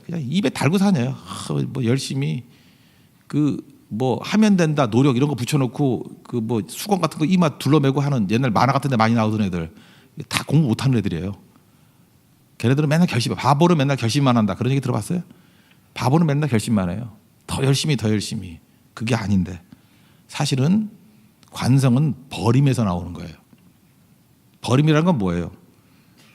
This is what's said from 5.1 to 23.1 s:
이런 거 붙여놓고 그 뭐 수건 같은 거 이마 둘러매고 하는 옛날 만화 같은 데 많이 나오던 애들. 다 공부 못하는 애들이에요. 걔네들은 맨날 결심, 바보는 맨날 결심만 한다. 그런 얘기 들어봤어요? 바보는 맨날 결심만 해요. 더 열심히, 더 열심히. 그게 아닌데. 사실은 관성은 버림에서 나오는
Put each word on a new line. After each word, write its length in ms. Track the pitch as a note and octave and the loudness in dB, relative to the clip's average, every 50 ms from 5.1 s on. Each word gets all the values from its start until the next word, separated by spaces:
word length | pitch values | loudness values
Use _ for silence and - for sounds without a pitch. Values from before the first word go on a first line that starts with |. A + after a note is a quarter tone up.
| A#2+ A#2+ | 4 2
이런 100 | D3 D3 | 0 0
거 60 | C#3+ | -2
붙여놓고 880 | A2 B2 - D3+ C#3+ C3 A2+ - - D3 C3 A2 D#2 - - - - | -4 -4 -2 0 0 0 -2 -2 -2 0 0 0 -2 -4 -10 -16 -20
그 180 | - - - A#2+ | -14 -6 -6 -4
뭐 220 | A2 A#2 B2 G#2+ F#2 | -2 -2 -2 -2 -4
수건 360 | - - - - G#3 G3+ F3+ | -6 -10 -10 -2 -2 -2 0
같은 160 | E3+ D3+ - - | 0 -4 -2 -2
거 80 | D#3 | 0
이마 320 | C#3 F#3+ F3+ F3 D3 - - | 2 2 2 2 2 0 -2
둘러매고 420 | - C3+ D3+ D#3 C3+ C3+ C3+ D3 | 0 4 4 4 4 2 0 0
하는 260 | C#3 C#3+ C#3+ B2 G2+ F2+ | 0 0 0 0 0 0
옛날 200 | G#2+ A#2 C#3 B2 | 0 0 0 0
만화 220 | F#2 - A#2+ C3 | 2 2 2 2
같은 160 | C3 C#3 C#3+ C#3+ | 2 0 0 0
데 60 | C3 | 0
많이 160 | A2 A2 A2+ A#2 | 2 2 4 4
나오던 280 | A#2 A2 G#2+ A2 G#2+ | 2 2 0 0 0
애들. 280 | G#2 F#2 F2+ E2+ E2 E2 - - - - - - _ _ - - - - | -2 -2 -2 -4 -6 -8 -12 -20 -20 -20 -20 -20 _ _ -18 -18 -12 -4
다 120 | - - - | -4 -4 -2
공부 200 | - C3+ D#3+ D#3 A2+ | 0 2 2 2 2
못하는 280 | A2+ - - C3+ B2+ A2 | 0 0 0 0 0 0
애들이에요. 360 | F2+ F#2+ E2+ D#2+ F2 G2+ G2+ - - _ _ _ _ _ _ _ _ _ _ _ _ _ _ _ _ _ _ _ _ _ _ | 0 -2 -4 -4 -6 -8 -10 -12 -18 _ _ _ _ _ _ _ _ _ _ _ _ _ _ _ _ _ _ _ _ _ _
걔네들은 320 | - - A#2 C3+ D3 D#3 C#3 | -2 0 0 2 2 0 0
맨날 180 | D3+ E3 F3+ | 2 2 2
결심, 280 | - - A#2+ - C3 F#2+ | 2 0 -2 -2 -2 -4
바보는 420 | - - B2 C#3+ C#3+ E3+ F3 F3 | -2 2 2 4 4 4 4 4
맨날 220 | D3 C3+ C#3+ C#3 B2+ | 4 2 0 0 -2
결심만 400 | A#2 A2+ G#2+ C#3+ C#3 C3 A#2+ A#2 | -2 -2 0 2 2 4 4 4
한다. 160 | G#2+ G2 F2+ | 2 0 -2
그런 160 | - A#2 B2+ | -2 -2 -2
얘기 100 | C3+ C#3 | -2 -2
들어봤어요? 420 | - B2 B2 A2+ G2+ - F3 F3+ - - - _ _ _ _ _ _ _ _ _ _ _ | -2 -2 -4 -4 -4 -4 -6 -6 -6 -8 -18 _ _ _ _ _ _ _ _ _ _ _
바보는 340 | - - A#2 A#2+ C#3+ E3+ E3+ | -10 -2 0 2 2 4 2
맨날 220 | D3+ C#3 D3 D#3 C3+ | 2 0 0 -2 0
결심만 400 | B2 G#2+ - A#2+ A2 G2 F#2 F2 | 0 -2 0 0 0 0 0 -2
해요. 260 | F2+ G#2+ B2 A2 - - _ _ _ _ - | -6 -8 -10 -12 -16 -20 _ _ _ _ -12
더 160 | - - - C3+ | -10 -4 -2 0
열심히, 340 | C3+ C#3 C3 - D#3 C#3+ A2 | 2 2 0 0 -2 -2 0
더 100 | A2 G#2+ | 0 0
열심히. 520 | G#2+ G2+ - - A2+ G#2+ F#2 F2+ E2 - _ _ _ _ _ _ - | 0 0 -2 -6 -8 -10 -10 -12 -16 -18 _ _ _ _ _ _ -12
그게 200 | - A2 A#2 B2+ | -8 -4 -2 -2
아닌데. 460 | A2+ F#2+ F#2+ G2+ F#2 E2+ F2 F#2 - - _ - _ _ _ _ _ _ _ _ _ _ | -2 0 0 0 0 0 -2 -6 -14 -18 _ -20 _ _ _ _ _ _ _ _ _ _
사실은 600 | - - - D3 C#3 C#3+ B2+ C3 D#3+ G3 A3 G#3+ G#3 - - - _ _ _ _ _ _ _ _ _ | -14 -6 -4 -2 -2 0 0 2 2 2 0 0 -4 -10 -18 -20 _ _ _ _ _ _ _ _ _
관성은 640 | - - - A2+ C3 C3+ C3 C3 A#2 C3+ D#3+ C#3+ G2 - - - | -10 -6 0 2 2 4 4 4 2 2 2 0 -2 -6 -12 -16
버림에서 540 | - - F#2+ A#2 A#2 C3+ C#3+ C3+ B2+ B2 A2+ | -10 -4 0 2 2 4 4 2 2 0 0
나오는 280 | F#2+ F2 F2 E2+ F2 | -2 -2 -4 -6 -8